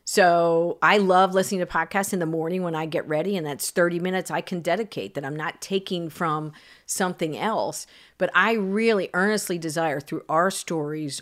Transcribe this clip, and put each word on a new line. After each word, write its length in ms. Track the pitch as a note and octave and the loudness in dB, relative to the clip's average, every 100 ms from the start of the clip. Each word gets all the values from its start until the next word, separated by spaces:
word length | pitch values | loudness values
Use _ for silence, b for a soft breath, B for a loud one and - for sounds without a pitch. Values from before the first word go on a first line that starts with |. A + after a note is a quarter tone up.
| - | -4
so 720 | - F3+ E3+ E3+ E3 E3+ - | 4 6 6 6 4 2 2
I 180 | D#3+ G#3 | 4 6
love 340 | F#3+ F3+ F#3+ | 6 6 6
listening 260 | F#3 F#3+ F#3+ | 4 0 -2
to 60 | F3 | -2
podcasts 480 | E3+ E3 G3 G3 | -2 0 -2 -2
in 60 | F#3+ | -2
the 60 | D#3+ | -2
morning 380 | D#3+ D#3+ F#3 | -2 -2 -2
when 120 | F3 D#3+ | -2 -4
I 100 | D#3+ | -4
get 200 | D#3 - | -4 -2
ready, 260 | D3+ F#3 G3 | -2 0 -2
and 100 | D3+ | -4
that's 260 | C#3+ - | -6 -4
thirty 280 | - F3 E3+ | 2 2 2
minutes 320 | F#3 F#3 E3+ | -2 -2 -2
I 80 | D3+ | -6
can 220 | - F3+ | -4 -4
dedicate 540 | E3 F#3 G#3+ - G2 C#3 | -2 -2 -2 -8 -8 -8
that 100 | C#3 | -8
I'm 100 | D3+ | -6
not 240 | E3 - | -8 -8
taking 480 | - G3 F#3+ F3+ E3 | -4 -4 -2 -6 -6
from 440 | - E3+ D3+ D3+ - B B B | -4 -2 -2 -4 -12 B B B
something 520 | - F#3 F3+ D#3+ B2 | -2 -2 -2 -4 -2
else. 500 | F#3+ G3 G#2+ - - B B B | -2 -2 -2 -4 -12 B B B
But 120 | F3+ | 0
I 200 | F3 G3+ | 4 4
really 560 | A#3 F#3+ G3+ A3+ G#3 F3 | 2 0 0 2 2 0
earnestly 440 | F3 G3+ G#3+ G3+ F3 | 0 2 0 -2 -4
desire 420 | D#3+ D#3 D#3+ C#3 | -4 -2 -2 -2
through 240 | - D#3+ - | -6 -8 -2
our 200 | D#3 F#3 | 2 2
stories, 720 | F#3 - E3 D3 D#3 D3+ C3+ | 0 -4 -4 -4 -4 -6 -8